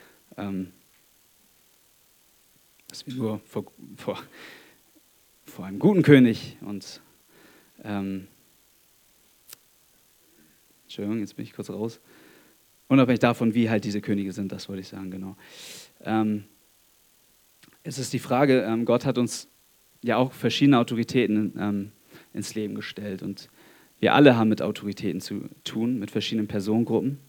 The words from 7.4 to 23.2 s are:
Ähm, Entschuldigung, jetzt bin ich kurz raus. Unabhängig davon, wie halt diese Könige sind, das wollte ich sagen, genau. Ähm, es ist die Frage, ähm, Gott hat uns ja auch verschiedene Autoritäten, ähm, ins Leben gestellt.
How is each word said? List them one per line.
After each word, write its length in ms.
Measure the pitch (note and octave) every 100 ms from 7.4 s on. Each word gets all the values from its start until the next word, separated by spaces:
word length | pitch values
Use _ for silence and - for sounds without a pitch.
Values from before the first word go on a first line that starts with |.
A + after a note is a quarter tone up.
| - _ _ -
Ähm, 440 | G#2+ G2+ G2 F#2+ F#2+ _ _ _ _ _ _ _ _ _ _ _ - - _ _ _ _ _ _ _ _ _ _ _ _
Entschuldigung, 360 | _ - G2+ A2+
jetzt 140 | G2+
bin 120 | - A2+
ich 80 |
kurz 160 | - -
raus. 280 | G2 A2+ - _ - - - _ _ _ _ _
Unabhängig 320 | C3+ B2+ A#2+
davon, 340 | A#2+ A#2 A#2
wie 160 | A2 A2+
halt 140 | A2
diese 180 | G2+ G2+
Könige 300 | A2 G2+ G2
sind, 200 | F#2 F#2+
das 160 | F#2+ -
wollte 140 | G2
ich 60 | F#2+
sagen, 220 | G2 F#2+
genau. 240 | F#2+ F#2+ G2 - - - - - _
Ähm, 420 | - A2 G#2+ G#2 G2+ _ _ _ _ _ _ _ _ _ _ _ - _ E3
es 120 | C3
ist 160 | B2
die 40 | A#2+
Frage, 440 | - B2+ D3 C3
ähm, 240 | G#2 A2+ A#2
Gott 180 | A#2+
hat 140 | C#3 A#2+
uns 280 | A#2+ - - _ _ _ _ _
ja 160 | A#2 A2+
auch 160 | C3
verschiedene 460 | - - - C#3+ B2+
Autoritäten, 720 | A#2 A#2 A#2 C3 G#2 G#2+ G#2 -
ähm, 340 | G#2 G2+ G#2 - _ - -
ins 220 | - G2+
Leben 200 | A2 G#2
gestellt. 480 | G#2 - - G#2 F#2+